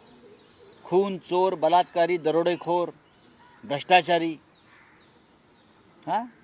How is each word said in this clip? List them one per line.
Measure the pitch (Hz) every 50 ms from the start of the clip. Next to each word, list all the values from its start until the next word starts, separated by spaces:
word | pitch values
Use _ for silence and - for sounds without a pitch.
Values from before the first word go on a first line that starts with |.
| _ - - - - - - - _ _ _ _ - - - - -
खून, | - 175 190 196 202 190 160
चोर, | - - 170 180 185 190 185
बलात्कारी, | 156 151 160 170 180 175 - - 175 170 170 180
दरोडेखोर, | 170 147 156 151 165 170 180 170 160 - 165 175 175 175 156 - _ _ _ _ _ _ _ _ _ - - - - -
भ्रष्टाचारी. | 104 139 139 - - 180 180 151 175 175 165 165 165 156 - _ _ _ _ _ _ - - - _ _ _ _ _ _ _ _ _ _ _ _ _ _ _ _ _ _ _ _ _ _ _ -
हां, | 156 180 214 247 240 - _